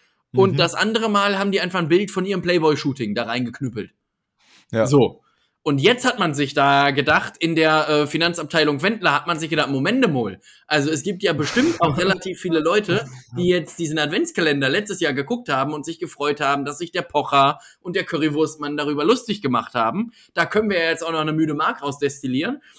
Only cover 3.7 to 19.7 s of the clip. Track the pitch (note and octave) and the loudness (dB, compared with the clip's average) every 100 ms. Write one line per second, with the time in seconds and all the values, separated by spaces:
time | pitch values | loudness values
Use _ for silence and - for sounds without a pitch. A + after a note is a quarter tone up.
3.7 | G#2+ F#2 _ _ _ _ _ _ _ _ | -8 -12 _ _ _ _ _ _ _ _
4.7 | A2+ A2+ C#3+ G#2+ - _ _ _ _ - | 0 4 6 4 0 _ _ _ _ -2
5.7 | C#3 D#3+ A#3+ B3+ A3+ F3+ C#3+ C#3 D3 C#3 | 2 2 2 0 0 -2 0 -2 2 4
6.7 | C#3 C#3+ C#3 C#3+ E3 - - E3 D#3+ D#3 | 4 4 2 2 2 0 -4 -2 2 4
7.7 | D#3 D3 D3+ C#3+ D#3 E3+ E3 D3+ E3+ D3+ | 4 2 2 2 0 0 -2 -2 2 2
8.7 | C#3+ F3+ A3 F3 D3 D3 D#3+ D#3 D#3+ C3+ | 2 -2 0 0 0 0 -4 -2 -2 0
9.7 | C#3 D#3 B3+ A#3 C3+ G#2+ F#2 _ - _ | 0 0 2 2 2 -2 -6 _ -20 _
10.7 | D3+ C#3+ D#3+ D#3 F#3 F#3 - D3 A#3 D4+ | 0 0 -2 -4 -2 -2 0 0 2 2
11.7 | E4 E3 C3+ - A3+ F#3+ F3 F#3 E3 D#3 | 2 0 2 0 0 -4 -6 -2 0 2
12.7 | G#3 G#3 F#3 C3+ - - B2 F3+ F3+ - | 0 0 -2 -2 -14 -12 -2 0 0 -2
13.7 | - E3 D#3 D3+ E3+ E3 - D#3+ C#3+ C3+ | -8 -4 -2 -2 0 -2 0 2 2 2
14.7 | F3 G#3 G3 D#3 C3+ C#3 A#3+ A#3+ C#3 C#3 | 0 -2 -2 -2 -2 -4 -6 -2 -2 -2
15.7 | D3+ C#3+ E3 E3 - C#3+ D3 C#3+ C#3+ C#3 | -4 -8 -10 -10 -4 -2 0 0 0 -2
16.7 | C#3+ E3+ F3+ E3+ D3+ C#3+ C#3 C#3 D3+ - | -6 -6 -6 -2 -4 0 4 4 2 -10
17.7 | _ - F#3 F3 E3 D#3 D3 D#3 D3+ D3 | _ -6 -6 -4 -2 0 0 -2 -2 -6
18.7 | D3 D3 D3 D#3 B3 - G#3 C3+ A#2+ A2 | -4 -2 0 2 2 0 -4 -2 -2 -2